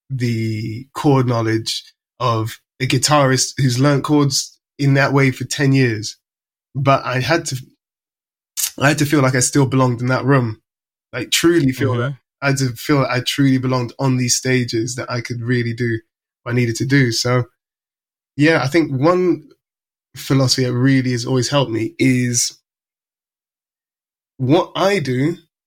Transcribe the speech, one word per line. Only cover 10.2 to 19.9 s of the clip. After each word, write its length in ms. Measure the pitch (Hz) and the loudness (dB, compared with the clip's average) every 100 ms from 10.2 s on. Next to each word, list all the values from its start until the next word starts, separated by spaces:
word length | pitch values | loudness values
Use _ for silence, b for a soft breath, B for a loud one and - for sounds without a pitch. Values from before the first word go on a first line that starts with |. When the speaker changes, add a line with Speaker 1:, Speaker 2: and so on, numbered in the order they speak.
Speaker 1:
room, 360 | 123 139 113 107 _ _ _ _ _ | 2 2 0 -6 _ _ _ _ _
like, 180 | 120 - | -12 -4
truly 400 | - 170 170 135 | 0 2 4 2
feel 200 | 127 131 | 0 -2
Speaker 2:
Mm-hmm. 80 | 120 | -2
Speaker 1:
that. 140 | 127 139 _ _ | -4 -8 _ _
I 60 | 139 | -2
had 80 | 131 | 0
to 120 | 131 | -2
feel 260 | 117 - 147 | -4 0 2
like 120 | 123 | 2
I 100 | 123 | -2
truly 380 | - - 139 131 | -2 2 2 2
belonged 340 | 131 127 120 - | 0 -2 -4 -2
on 180 | 139 127 | 0 0
these 200 | 123 - | 0 -2
stages, 600 | 127 127 120 117 117 123 | 0 0 0 -4 -4 -6
that 140 | - | -8
I 100 | 120 | -8
could 200 | 117 120 | -8 -6
really 320 | 117 123 117 | -2 -2 -2
do 260 | 113 120 113 - _ _ _ | -4 -4 -4 -8 _ _ _
what 100 | 120 | -4
I 20 | |
needed 220 | 120 117 113 | 0 0 -2
to 80 | 139 | 0
do. 240 | 143 123 | 2 2
So, 320 | 113 123 123 120 _ _ _ _ _ _ _ _ - | 0 0 0 -2 _ _ _ _ _ _ _ _ 0
yeah, 260 | 151 160 | 2 2
I 40 | 131 | 2
think 240 | 170 147 | 0 0
one 560 | 131 151 180 180 151 - _ _ _ _ | 2 2 2 2 0 -6 _ _ _ _